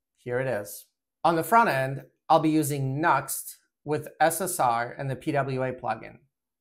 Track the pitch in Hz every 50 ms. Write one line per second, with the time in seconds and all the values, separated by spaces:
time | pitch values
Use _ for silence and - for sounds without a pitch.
0 | _ _ _ _ - 123 120 127 135 131 113 104 104 - - - - _ _ _
1 | _ _ _ _ - 165 170 160 160 - 226 226 226 180 135 135 131 135 139 139
2 | - - _ _ _ - 160 160 151 156 151 156 147 135 147 139 135 131 131 147
3 | 165 170 143 139 139 - - - - - - _ _ _ _ _ - 143 151 156
4 | - - - - 151 165 160 - 190 170 - - 139 120 117 117 120 120 - -
5 | 139 135 127 - - 156 143 139 135 135 131 127 127 127 123 - - 113 110 113
6 | 110 107 117 - _ _ _ _ _ _ _ _